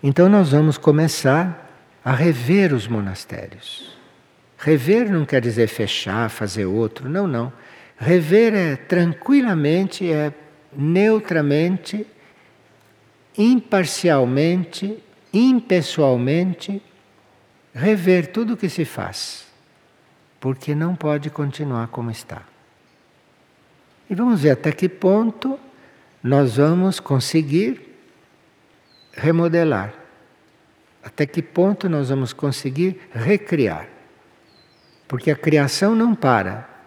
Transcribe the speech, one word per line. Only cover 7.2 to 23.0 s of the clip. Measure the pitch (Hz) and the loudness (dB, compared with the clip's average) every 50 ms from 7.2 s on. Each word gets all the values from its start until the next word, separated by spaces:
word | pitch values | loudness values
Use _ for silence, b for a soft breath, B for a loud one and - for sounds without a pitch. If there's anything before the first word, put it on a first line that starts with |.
| 202 185 | -2 -2
não. | 135 117 120 127 - B B B B B B B B B | -2 -4 -4 -6 -10 B B B B B B B B B
Rever | 117 151 175 180 160 147 180 214 233 226 214 | 0 2 2 2 4 4 4 4 4 4 2
é | 202 180 160 143 | 0 0 -2 -4
tranquilamente, | - - - 180 175 175 170 160 - - - 277 285 254 226 190 160 143 147 160 180 196 196 - - 190 170 | -6 -4 -2 0 2 2 0 0 -4 0 2 2 4 4 2 0 0 2 2 2 2 0 -2 -4 -6 -4 -2
é | 160 151 151 147 143 - - - _ _ _ _ - | -2 0 -2 -4 -6 -10 -20 -20 _ _ _ _ -6
neutramente, | 139 139 151 165 185 202 220 220 214 214 - 175 160 147 143 143 151 160 175 190 180 - - - 208 208 - _ b b b b b b b b b _ _ _ _ _ _ _ _ _ _ _ _ _ _ _ - | -4 -2 0 2 4 4 4 2 2 0 -2 -2 0 0 2 2 2 2 0 -2 -4 -6 -8 -10 -10 -10 -10 _ b b b b b b b b b _ _ _ _ _ _ _ _ _ _ _ _ _ _ _ 0
imparcialmente, | 208 233 254 247 - - - 196 180 143 - - - 175 156 139 127 120 127 139 151 165 175 185 175 - - - - 196 214 220 _ _ _ _ _ _ | 2 4 4 2 2 0 0 0 0 0 -4 0 2 2 4 4 2 2 2 2 2 2 2 0 -2 -4 -8 -8 -8 -8 -8 -10 _ _ _ _ _ _
impessoalmente, | - 202 240 262 262 240 - - 185 180 143 - - - 151 135 127 120 123 131 147 165 180 185 175 - - - 202 202 - _ _ _ _ _ _ _ _ _ _ _ _ _ _ _ _ _ _ | 0 2 4 4 4 2 2 2 0 0 0 -2 0 0 2 2 2 2 0 0 0 0 0 -2 -4 -6 -8 -10 -10 -10 -10 _ _ _ _ _ _ _ _ _ _ _ _ _ _ _ _ _ _
rever | 117 131 208 220 202 170 185 185 180 156 - | -2 0 2 2 2 4 4 4 4 2 -2
tudo | - 220 233 214 240 | -4 -4 -2 -2 -4
o | - | -4
que | - 180 | -4 -6
se | - - 160 | -4 -4 -6
faz, | - - - 98 90 101 - - - - - - _ _ _ _ _ _ _ _ _ _ _ _ _ _ _ _ _ _ _ | -6 -6 -10 -10 -10 -10 -12 -12 -12 -14 -18 -20 _ _ _ _ _ _ _ _ _ _ _ _ _ _ _ _ _ _ _
porque | - 135 135 135 - - 147 | -6 -6 -6 -6 -6 -4 -4
não | 151 160 175 180 | -2 -2 -2 -4
pode | 160 - 151 147 147 143 156 | -4 -2 -2 -2 -2 -4 -8
continuar | - - 147 143 139 - 151 143 127 117 113 113 | -8 -6 -6 -6 -6 -6 -6 -6 -4 -4 -6 -6
como | - - 120 117 | -8 -8 -8 -8
está. | 110 - - _ - - - _ _ _ _ _ _ _ _ _ _ _ | -8 -10 -14 _ -16 -18 -18 _ _ _ _ _ _ _ _ _ _ _